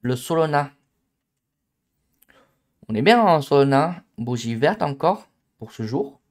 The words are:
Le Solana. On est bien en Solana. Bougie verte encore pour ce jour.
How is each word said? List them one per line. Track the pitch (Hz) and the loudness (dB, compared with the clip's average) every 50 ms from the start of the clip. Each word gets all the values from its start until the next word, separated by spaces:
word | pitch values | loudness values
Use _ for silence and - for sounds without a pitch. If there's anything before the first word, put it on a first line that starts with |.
Le | - 123 127 | -4 -4 -6
Solana. | 123 - - 165 165 160 151 147 143 143 139 _ _ _ _ _ _ _ _ _ _ _ _ _ _ _ _ _ _ _ _ _ _ _ _ _ _ _ _ _ _ _ _ _ _ _ _ _ _ _ _ _ _ - | -4 -4 -4 -2 -2 0 0 0 -2 -2 -4 _ _ _ _ _ _ _ _ _ _ _ _ _ _ _ _ _ _ _ _ _ _ _ _ _ _ _ _ _ _ _ _ _ _ _ _ _ _ _ _ _ _ -12
On | - 110 | -6 -4
est | 107 131 | 0 4
bien | 190 233 240 | 4 4 6
en | 226 196 170 156 139 | 6 4 4 2 2
Solana. | - 143 143 139 139 139 135 151 170 175 - _ _ _ | 2 4 4 4 4 4 2 0 0 -4 -10 _ _ _
Bougie | - 117 120 123 117 113 117 117 | -10 -6 -6 -6 -6 -4 -6 -4
verte | 113 123 151 208 214 | 0 0 0 0 0
encore | 175 147 139 139 - 165 196 - - _ _ _ _ _ _ _ | -4 -6 -4 -2 -2 -2 -2 -2 -8 _ _ _ _ _ _ _
pour | 113 - | -20 -20
ce | - - 113 | -10 -10 -8
jour. | 107 120 160 208 139 - _ _ _ | -6 -4 -4 -6 -6 -10 _ _ _